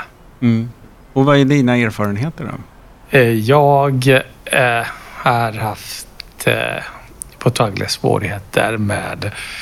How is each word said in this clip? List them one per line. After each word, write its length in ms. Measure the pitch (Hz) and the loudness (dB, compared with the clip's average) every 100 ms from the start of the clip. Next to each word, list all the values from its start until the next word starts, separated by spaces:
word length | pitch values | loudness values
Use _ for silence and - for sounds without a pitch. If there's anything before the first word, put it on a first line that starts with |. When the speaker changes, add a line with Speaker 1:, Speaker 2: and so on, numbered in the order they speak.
| - - - - | -12 -20 -20 -4
Speaker 1:
Mm. 280 | 123 113 117 - - - - | 0 0 -2 -10 -20 -20 -6
Och 120 | - 135 | 0 4
vad 120 | 143 | 6
är 80 | 135 | 6
dina 320 | 147 123 123 | 4 4 2
erfarenheter 680 | 117 104 104 104 147 - 107 | 0 -2 -4 -2 -6 -6 -10
då? 60 | - - - - - - 139 | -10 -14 -20 -20 -20 0 2
Speaker 2:
Eh, 120 | 120 | 4
jag, 760 | 113 107 147 143 143 143 131 127 131 - - - | 2 4 4 6 4 2 2 4 4 2 -10 -4
eh, 400 | 143 127 117 113 - - | 0 2 0 -4 -10 -16
har 380 | - 139 120 117 | -4 0 0 0
haft, 560 | 107 110 101 - - - - - - - | -4 -6 -8 -12 -16 -16 -18 -18 -6 -2
eh, 380 | 113 60 - - - - - - - | -2 -4 -8 -10 -16 -20 -20 -20 -6
påtagliga 500 | - 120 113 98 113 | -2 0 -2 -2 -6
svårigheter 880 | - 127 110 107 101 - - 110 113 | -4 0 0 -2 -8 -6 -2 -2 -2
med 540 | 104 101 90 90 101 - - - | -4 -4 -6 -8 -8 -10 -12 -12